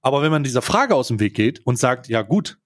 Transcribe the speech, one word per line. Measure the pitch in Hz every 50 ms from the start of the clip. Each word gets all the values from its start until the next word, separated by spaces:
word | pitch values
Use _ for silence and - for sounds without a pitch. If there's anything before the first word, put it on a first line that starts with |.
Aber | - 131 135 139
wenn | 147 156
man | 156 151 143
dieser | 131 120 127
Frage | - - 185 220 277 247 202
aus | 135 127 -
dem | 117 104
Weg | 107 101 -
geht | - 107 117 - - _
und | 127 123 120
sagt, | - 123 127 123 - 123
„Ja | 113 113
gut | 107 101 147 208 180 - - _ _